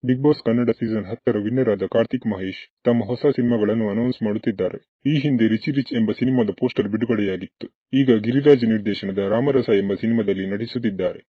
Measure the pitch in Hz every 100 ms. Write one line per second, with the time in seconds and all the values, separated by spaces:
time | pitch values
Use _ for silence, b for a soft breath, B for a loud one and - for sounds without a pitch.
0 | 123 127 143 151 - 117 120 113 113 110
1 | 95 113 - 107 104 123 123 98 95 113
2 | 113 127 113 98 95 - - _ - 120
3 | 101 - 147 135 120 120 104 110 107 101
4 | 123 127 107 107 120 98 92 - _ _
5 | 135 151 139 127 110 107 - 139 127 120
6 | 110 104 120 127 107 95 127 - 104 110
7 | 117 113 101 92 90 _ - _ _ 131
8 | 135 113 107 131 143 139 113 110 104 101
9 | 98 95 98 110 139 135 120 101 98 98
10 | 113 117 101 95 95 101 113 123 113 95
11 | 90 87 _